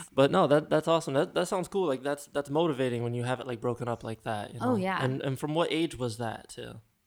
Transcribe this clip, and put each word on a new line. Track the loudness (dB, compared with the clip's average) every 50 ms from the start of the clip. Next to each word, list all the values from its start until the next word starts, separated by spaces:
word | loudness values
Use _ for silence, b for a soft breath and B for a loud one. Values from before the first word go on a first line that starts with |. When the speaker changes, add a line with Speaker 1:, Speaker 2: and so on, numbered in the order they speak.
| -14 -4 4
Speaker 1:
But | 4 4 6
no, | 6 4 6
that, | 6 6 4 4 4
that's | 0 2 4
awesome. | 4 2 2 2 2 2
That, | 2 2 2 0
that | -2 -2 0
sounds | 0 -2 -2
cool. | -2 0 0 2 2
Like, | 0 0 0
that's, | -4 -4 -4 -6
that's | -6 -4 -4 -2 0
motivating | 2 2 2 2 2 2 0 0 0 0
when | -2 -2
you | -2 -2 -2
have | -2 -2 -4
it, | -4 -6
like, | -6 -2
broken | -2 -2 -2 -2 -2 -4
up | -4 -4 -6
like | -8 -8 -8
that, | -6 -6 -4 -4 -6 -8 -8
you | -4
Speaker 2:
Oh, | -2 0
Speaker 1:
know? | 0
Speaker 2:
yeah. | 0 0 0 -2 0 0
Speaker 1:
And, | -2 -2 -2
and | -2 -4 -4
from | -2 -4 -2 0
what | 0 2 2
age | 2 0 0 -2 -2 -4
was | -4 -4 -4 -4
that, | -6 -6 -6 -8 -12 -16
too? | -14 -12 -12 -12 -12 -16 -18 _ _ _ _